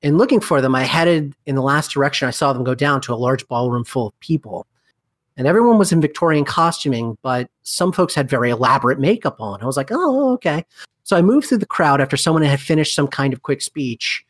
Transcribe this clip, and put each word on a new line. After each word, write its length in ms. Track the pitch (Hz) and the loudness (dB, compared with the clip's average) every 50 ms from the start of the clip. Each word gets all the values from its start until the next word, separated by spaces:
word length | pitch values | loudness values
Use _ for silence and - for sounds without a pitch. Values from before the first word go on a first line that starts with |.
in 160 | - 147 143 165 | 0 2 4 4
looking 220 | 226 262 277 220 | 4 4 4 2
for 220 | - - 170 143 | 2 2 0 0
them, 140 | 131 131 131 | 2 2 0
I 80 | 127 131 | 0 0
headed 500 | 131 - 165 165 175 175 160 151 143 143 _ _ | 0 0 2 2 4 2 2 0 -4 -10 _ _
in 100 | - 139 | -4 -4
the 60 | 135 | -2
last 300 | 127 135 139 151 156 - | 0 2 0 0 0 -2
direction 360 | - 143 139 143 139 - - 127 | -2 0 0 0 0 -2 -4 -4
I 40 | |
saw 220 | 123 - - 139 135 | -2 0 0 0 0
them 100 | 123 127 | 0 -2
go 120 | 127 127 | -4 -2
down 260 | 120 143 143 143 131 | 0 0 0 0 0
to 120 | 127 - 123 | -2 -4 -4
a 20 | |
large 320 | 113 123 123 131 131 - _ | -2 0 0 0 -2 -4 _
ballroom 360 | 127 120 123 123 120 120 120 | -4 -2 -2 0 -2 -2 -4
full 240 | - - 135 120 104 | -4 -4 -4 -4 -4
of 120 | _ _ | _ _
people. 480 | - - 160 151 _ 110 98 95 - _ _ _ _ _ _ _ _ _ _ _ _ _ _ | -6 -4 -4 -4 _ -6 -14 -14 -14 _ _ _ _ _ _ _ _ _ _ _ _ _ _
And 120 | - 127 139 | -4 0 2
everyone 300 | 170 214 233 240 233 214 | 2 4 4 4 4 4
was 140 | 196 170 | 4 4
in 100 | 180 165 | 2 2
Victorian 420 | 151 151 - - - 170 156 151 143 | 2 0 -2 0 0 2 2 2 0
costuming, 720 | - - - 165 170 165 - - 151 131 117 117 117 113 - | 0 0 0 0 0 0 -2 -4 -4 -2 -2 -4 -6 -8 -8
but 280 | _ 131 127 123 123 - _ _ _ | _ -4 -4 -4 -4 -6 _ _ _
some 280 | - - - 180 180 175 | -10 -4 -2 -2 -2 2
folks 200 | - 185 170 - | 0 0 0 0
had 160 | - 143 131 | -2 -2 0
very 200 | - 127 120 123 | 0 0 0 0
elaborate 500 | 123 113 127 113 120 - - 120 135 135 | 0 2 2 2 2 2 2 0 0 2
makeup 400 | 135 156 214 226 - 143 - _ | 2 0 0 0 -2 -6 -6 _
on. 220 | 117 107 98 95 | -10 -10 -8 -6
I 40 | 107 | -6
was 120 | 127 131 - | -6 -4 -4
like, 100 | 135 - | -4 -4
"Oh, 440 | 214 302 359 330 254 262 285 262 254 | -4 -2 0 0 0 2 2 0 0
okay." 320 | 247 - 175 147 156 170 _ _ - - - _ _ _ | 0 -2 -2 -2 -2 -6 _ _ -20 -20 -20 _ _ _
So 120 | - - | 0 2
I 60 | 175 | 4
moved 260 | 175 190 233 285 285 - | 4 4 4 2 2 2
through 120 | 269 226 | -2 -2
the 60 | 190 | -2
crowd 360 | - - - 180 151 139 139 | -4 -2 0 2 2 2 2
after 160 | 135 135 - 135 | 2 0 0 -2
someone 260 | - 165 160 160 156 | 0 2 2 2 2
had 160 | 147 139 139 | 2 2 0
finished 340 | - - 165 156 151 147 - | 0 0 0 0 0 0 0
some 140 | - 143 139 | -2 -2 -2
kind 240 | - - 139 139 131 | -2 -2 -2 -2 -2
of 80 | 131 | -4
quick 200 | _ - 139 131 | _ -4 -4 -4
speech. 640 | - - _ 156 143 127 117 113 - - - - _ _ | -4 -10 _ -6 -6 -6 -6 -6 -6 -8 -8 -8 _ _